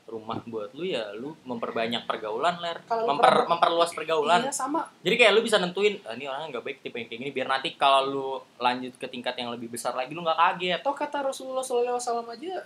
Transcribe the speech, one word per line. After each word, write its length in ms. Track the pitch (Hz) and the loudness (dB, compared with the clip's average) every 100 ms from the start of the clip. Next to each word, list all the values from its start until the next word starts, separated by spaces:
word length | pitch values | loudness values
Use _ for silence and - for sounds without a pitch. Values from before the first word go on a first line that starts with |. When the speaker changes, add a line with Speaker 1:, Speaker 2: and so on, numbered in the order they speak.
| - | -14
Speaker 1:
rumah 320 | 113 107 110 | -12 -8 -8
buat 300 | 120 113 101 | -6 -8 -8
lu, 140 | 139 185 | -8 -4
ya 240 | 135 107 | -4 -4
lu 220 | 104 139 160 | -8 -10 -10
memperbanyak 640 | 127 120 117 117 113 117 - | -8 -6 -4 -2 0 -2 -4
pergaulan, 520 | 117 107 110 165 175 | -6 -4 -2 0 -2
Ler. 200 | 170 170 | -4 -8
Speaker 2:
Kalau 220 | - 226 226 | -4 0 0
Speaker 1:
Memper-, 360 | 143 - - | 6 6 6
Speaker 2:
memper- 60 | - | 4
Speaker 1:
memperluas 420 | 165 165 170 165 | 4 4 4 2
pergaulan. 500 | - 156 160 147 175 | 0 -2 2 4 4
Speaker 2:
Iya, 140 | 262 | 4
sama. 320 | - - 320 - - | -2 -2 -2 -4 -6
Speaker 1:
Jadi 140 | - 226 | 0 6
kayak 160 | 226 | 8
lu 100 | 233 | 6
bisa 160 | 226 202 | 6 4
nentuin, 400 | 180 190 208 196 | 2 0 0 0
"Ah, 120 | 110 | -8
ini 100 | 117 | -10
orangnya 300 | 139 131 156 | -8 -8 -8
nggak 100 | 120 | -8
baik, 140 | 123 139 | -8 -8
tipe 160 | 135 | -10
yang 120 | 120 113 | -10 -10
kayak 140 | 113 | -8
gini," 120 | 139 | -6
biar 160 | 127 131 | -4 0
nanti 260 | 131 165 | 0 -2
kalau 260 | - 139 139 | 2 6 6
lu 240 | 135 139 135 131 - - | 4 -2 -4 -6 -10 -2
lanjut 380 | 123 127 127 | 0 0 -4
ke 120 | - 127 | -10 -10
tingkat 280 | 123 123 | -8 -6
yang 160 | 123 120 | -6 -6
lebih 160 | 120 131 | -6 -8
besar 240 | 117 131 | -6 -4
lagi, 180 | 120 131 | -4 -4
lu 120 | 160 | -4
nggak 140 | 170 160 | 0 4
kaget. 420 | 180 180 180 170 | 4 2 -2 -2
Speaker 2:
Toh 140 | 269 | -2
kata 240 | 285 294 285 | -4 -4 -4
Rasulullah 360 | 269 262 262 254 | -4 -6 -6 -6
sallallahu 300 | 262 240 247 | -2 0 0
alaihi 80 | 247 | -2
wasallam 260 | 247 233 233 | -2 -4 -4
aja, 240 | 233 330 370 | -10 -8 -8